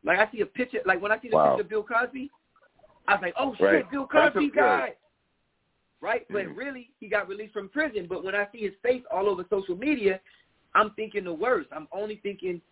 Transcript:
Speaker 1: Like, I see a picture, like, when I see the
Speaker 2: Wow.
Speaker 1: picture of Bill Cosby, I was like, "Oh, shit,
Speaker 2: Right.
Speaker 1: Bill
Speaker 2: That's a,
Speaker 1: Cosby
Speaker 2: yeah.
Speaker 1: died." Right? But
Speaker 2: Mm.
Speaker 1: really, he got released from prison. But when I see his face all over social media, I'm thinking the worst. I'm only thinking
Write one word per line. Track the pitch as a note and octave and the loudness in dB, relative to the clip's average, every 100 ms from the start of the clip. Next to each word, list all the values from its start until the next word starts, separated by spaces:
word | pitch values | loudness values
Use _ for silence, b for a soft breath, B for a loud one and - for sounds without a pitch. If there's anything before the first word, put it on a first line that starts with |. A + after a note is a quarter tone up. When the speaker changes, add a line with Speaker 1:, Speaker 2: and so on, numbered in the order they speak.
Speaker 1:
Like, | D3+ F#3 | 2 2
I | G#3+ | 2
see | A#3 | 0
a | G3 | -6
picture, | - B3 - F#3+ | -4 -4 -2 0
like, | F3+ | 0
when | G3+ | 0
I | A3 | -2
see | B3 | 2
the | A3 | 4
Speaker 2:
Wow. | D3+ | 4
Speaker 1:
picture | C3+ | 4
of | F#3+ | 0
Bill | G#3+ | -4
Cosby, | G#3+ A#3 B3 C4+ C#4+ _ _ _ _ _ _ _ - | -2 -2 -2 -6 -12 _ _ _ _ _ _ _ 0
I | G3+ | 0
was | |
like, | F3+ E3+ | 0 -4
"Oh, | A3 A3 | -4 2
shit, | F#3 | 4
Speaker 2:
Right. | - - | 4 2
Speaker 1:
Bill | C#4 C4+ | -8 2
Speaker 2:
That's | D#4 D#4 - | 4 4 4
a, | |
Speaker 1:
Cosby | D4 - | 0 4
Speaker 2:
yeah. | |
Speaker 1:
died." | - - - - _ _ _ _ _ _ _ _ _ _ | 4 2 -2 -8 _ _ _ _ _ _ _ _ _ _
Right? | F3 A#3 - | -4 -4 -2
But | G3+ F3 | -6 -6
Speaker 2:
Mm. | E3 | -8
Speaker 1:
really, | C#4 C4 A#3+ _ | -10 -10 -16 _
he | G#3+ | -2
got | G#3 F#3 | -2 -2
released | G3+ G#3+ | -10 -8
from | G#3+ G3 | -10 -6
prison. | C#4+ D#4 G#3+ F3 | -2 -2 -2 -6
But | F3+ | -6
when | F#3 G3 | -4 -2
I | D4+ | -2
see | A#3+ | -4
his | G3+ G3 | -6 -2
face | A#3+ B3+ B3+ | 0 0 0
all | F#3 G3+ | 0 0
over | F#3 F3+ | 0 -2
social | G3+ G3 F3+ | -2 -2 -4
media, | C4+ C#4+ G3 F#3+ b b b _ _ - | 0 2 2 0 b b b _ _ 2
I'm | G#3+ | 2
thinking | G#3+ A3 G3+ | -2 -6 -6
the | F3+ | -6
worst. | D#3+ A3+ A3+ D3 | -2 0 0 -2
I'm | - D3+ | -12 -10
only | F#3 G#3+ G#3 | -8 -8 -8
thinking | G3+ G3 F#3 F3 _ | -8 -8 -8 -8 _